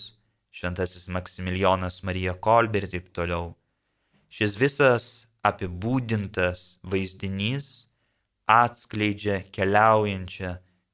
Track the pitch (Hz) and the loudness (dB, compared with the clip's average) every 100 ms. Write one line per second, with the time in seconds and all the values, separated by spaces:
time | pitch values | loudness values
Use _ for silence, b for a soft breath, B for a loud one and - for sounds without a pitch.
0 | - _ _ _ _ - 90 90 90 90 | -16 _ _ _ _ -10 -8 -4 -4 -6
1 | 92 90 90 - 90 92 95 92 92 - | -8 -8 -8 -8 -4 2 4 4 0 -6
2 | 95 92 92 90 107 117 113 107 92 90 | -6 -2 -2 -2 4 4 4 0 -2 -8
3 | - - 87 85 85 - _ _ _ _ | -10 -6 -4 -2 -6 -12 _ _ _ _
4 | _ _ _ - 104 101 139 143 139 120 | _ _ _ -2 -2 2 0 4 4 4
5 | - - - _ 104 - 92 87 110 131 | 0 -10 -16 _ 0 0 -6 -4 -2 -2
6 | 117 110 95 - 90 90 - - 92 95 | 0 -4 -4 -2 -2 -2 -12 -16 -4 -2
7 | 95 95 98 98 104 139 143 - - _ | -2 -6 -6 -4 -2 -4 -8 -16 -20 _
8 | _ _ _ _ - 113 120 - - 107 | _ _ _ _ 4 4 4 0 -8 -2
9 | 104 101 104 98 92 - 98 104 110 110 | -2 0 -2 -2 -4 -2 2 6 6 6
10 | 104 95 90 - 92 87 _ _ _ | 2 -2 -8 -8 -8 -8 _ _ _